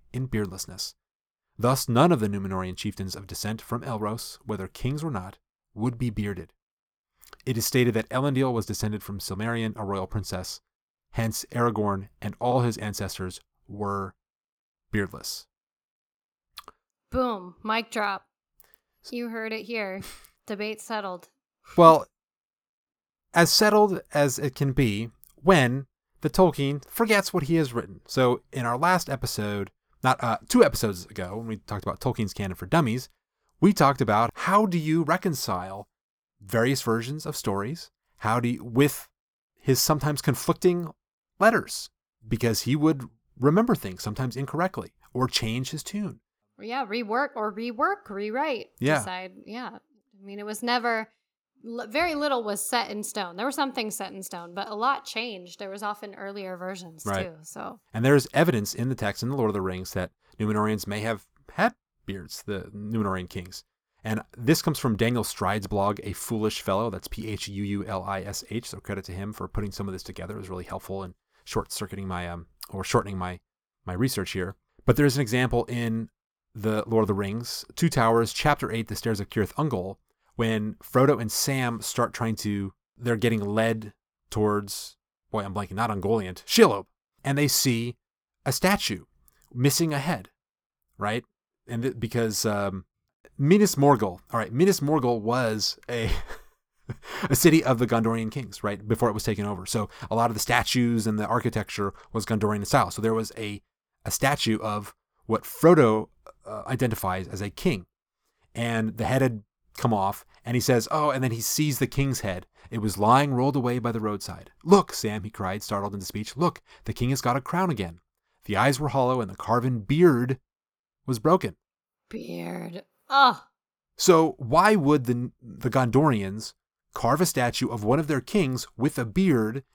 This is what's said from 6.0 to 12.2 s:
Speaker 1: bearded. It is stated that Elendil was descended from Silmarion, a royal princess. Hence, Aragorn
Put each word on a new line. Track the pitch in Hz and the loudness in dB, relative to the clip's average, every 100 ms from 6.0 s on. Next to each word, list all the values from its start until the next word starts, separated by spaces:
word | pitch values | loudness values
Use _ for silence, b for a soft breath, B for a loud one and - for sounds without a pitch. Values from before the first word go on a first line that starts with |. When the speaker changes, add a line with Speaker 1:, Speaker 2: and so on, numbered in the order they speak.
| 123 | -4
Speaker 1:
bearded. | 107 104 90 82 _ _ _ _ _ _ _ - - - | -2 -4 -6 -12 _ _ _ _ _ _ _ -20 -12 -4
It | 113 | -2
is | - | 0
stated | 127 120 110 | 2 4 2
that | - | -2
Elendil | 131 143 131 131 | -2 0 2 0
was | 117 107 | 0 -2
descended | 101 107 104 | -4 -4 -4
from | - 98 | -8 -10
Silmarion, | - 95 113 117 110 107 | -8 -6 -4 -2 -4 -6
a | |
royal | 98 98 95 | -4 -4 -4
princess. | 107 95 95 90 - _ _ _ _ _ | -6 -6 -8 -8 -14 _ _ _ _ _
Hence, | - 113 107 - | -4 -4 -4 -6
Aragorn | 120 120 107 104 98 101 - | 0 0 0 -2 -2 -6 -10